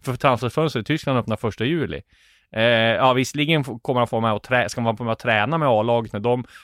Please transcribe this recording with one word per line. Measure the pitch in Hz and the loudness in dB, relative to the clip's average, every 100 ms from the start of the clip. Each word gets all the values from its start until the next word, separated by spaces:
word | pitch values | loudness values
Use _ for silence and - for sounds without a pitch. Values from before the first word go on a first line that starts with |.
för | - 120 | -8 0
transferfönstret | 147 120 120 - 156 123 | 2 2 0 -2 -2 -2
i | 107 | -4
Tyskland | 156 - 131 | -4 -2 -2
öppnar | 110 110 | 0 -2
första | 113 98 120 | -4 -2 -2
juli. | 170 110 71 - _ _ _ _ | -2 -4 -6 -12 _ _ _ _
Eh, | - | 0
ja, | 117 117 113 107 131 | 2 4 4 4 4
visserligen | 127 127 147 147 160 | 4 0 -2 0 0
f-, | 135 117 | 0 -6
kommer | - 123 | -2 0
han | 120 | 0
få | 117 | 0
med | 113 | 0
och | 104 | -2
trä-, | - 123 107 | 0 0 0
ska | - | -2
man | 117 110 | -2 -2
få | |
med | 120 | -4
och | 113 | -4
träna | 123 110 107 165 | 0 0 0 0
med | 147 | 2
A-laget | 110 113 120 110 | 2 2 0 -2
när | 104 | -4
de, | 113 123 120 - | -2 -2 -4 -16